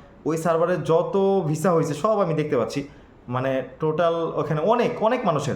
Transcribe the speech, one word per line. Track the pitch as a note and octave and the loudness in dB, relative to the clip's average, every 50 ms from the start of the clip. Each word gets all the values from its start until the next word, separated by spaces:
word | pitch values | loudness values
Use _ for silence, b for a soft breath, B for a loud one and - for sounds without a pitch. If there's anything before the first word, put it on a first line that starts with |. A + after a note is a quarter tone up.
| B B B - - | B B B -6 -4
ওই | D3 D#3+ | -2 -2
সার্ভারে | D#3+ E3 F3+ E3 D#3+ E3+ E3+ F3+ | 0 0 2 2 2 2 2 0
যত | D#3+ C#3 C#3+ D#3+ E3+ F3 E3+ F#3+ G3 G3 G3 G3 G3 E3+ | 0 2 2 2 2 2 0 0 0 2 2 2 2 0
ভিসা | C#3+ D#3 D#3 - F#3+ | 0 -2 0 2 2
হয়েছে | E3+ E3 D3 - D3 | 2 2 2 0 -2
সব | - - G#3+ A3 G3+ | -2 0 0 2 2
আমি | G3 E3 D#3 | 0 0 0
দেখতে | D3+ D3 - - | -2 -2 0 0
পাচ্ছি, | A#2+ A2 - - C#3+ C#3 B B B B B B - - - | 0 0 0 -4 -6 -8 B B B B B B -18 -10 -6
মানে | B2 B2+ C3 C3+ C3 C3 C3 - - - | -4 -2 -2 -2 -2 -2 -4 -6 -6 -4
টোটাল | D#3 D#3 D#3 E3 F3 E3 E3 E3 E3 - - | -2 -2 0 2 2 2 2 0 -2 -2 -2
ওখানে | - D3 D#3 D#3+ D3+ | -2 -2 -2 -2 0
অনেক, | D#3 G3+ A#3 A#3+ A3 E3+ - - | 2 2 2 2 2 0 0 0
অনেক | G3+ A3 B3 A#3 A#3 | 0 0 0 0 0
মানুষের। | F#3 D#3 C#3 A#2+ - G2 | 0 0 0 -2 -4 -6